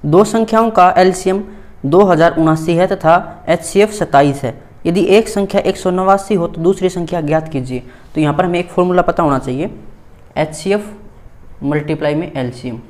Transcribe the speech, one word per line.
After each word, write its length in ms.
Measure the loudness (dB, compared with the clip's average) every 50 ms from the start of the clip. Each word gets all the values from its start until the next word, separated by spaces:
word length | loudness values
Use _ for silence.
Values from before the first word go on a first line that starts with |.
| 0
दो 180 | 2 4 4 4
संख्याओं 460 | 4 2 -2 -2 2 2 2 2 2
का 180 | 4 4 4 4 6
एलसीएम 460 | 4 4 2 2 0 -2 -2 -2 -2 -6 -10 -16 -20 -20 -20 -18 -8 -4
दो 160 | 2 4 4 6
हज़ार 360 | 6 4 4 4 2 4 2
उनासी 360 | 2 2 2 0 0 -2 0
है 120 | 2 2
तथा 560 | 0 -2 0 2 4 4 4 2 -4 -16 -14 -2 -2
एचसीएफ़ 420 | -2 -2 -2 -2 2 2 2 2
सत्ताईस 520 | 0 -6 -4 2 4 4 4 4 0 -2 -6
है। 120 | -8 -8 -10 -18 -20 -20 -6 -4
यदि 200 | -2 0 0 2 4
एक 180 | 4 4 4 2
संख्या 320 | -4 -4 -4 -2 -2 -2
एक 160 | 0 -2 -4
सौ 140 | -2 -4 -2
नवासी 440 | -2 0 2 2 2 2 2 -2 -2
हो 120 | -2 -2
तो 140 | -2 -4 -2
दूसरी 280 | 0 0 0 2 -2 -4
संख्या 320 | -2 -4 -6 -4 -4 -4
ज्ञात 300 | -2 0 -2 -2 -2 -4
कीजिए। 320 | -6 -8 -6 -6 -8 -10 -10 -12 -20 -20 -20 -8 -4
तो 60 | -2
यहाँ 120 | 0 0 0
पर 120 | 0 -2
हमें 140 | -2 -2 -4
एक 100 | -4 -4
फॉर्मूला 320 | -2 0 0 2 2 2 2
पता 200 | 0 0 0 0
होना 160 | 0 0 -2
चाहिए, 340 | -2 -4 -6 -4 -6 -8 -8 -14 -18 -20 -20 -20 -20 -20 -20 -20 -20 -10 -4
एचसीएफ़ 540 | -4 -4 -4 -6 -8 -4 -2 -2 -2 -4 -8 -16 -18 -20 -20 -20 -20 -20 -20 -20 -20 -20 -20 -16 -8 -4
multiply 500 | -2 -2 -2 -2 -4 -6 -4 -2 -2 -2
में 160 | -2 -6 -6 -6
एलसीएम 480 | -6 -6 -6 -8 -10 -12 -10 -12 -12 -14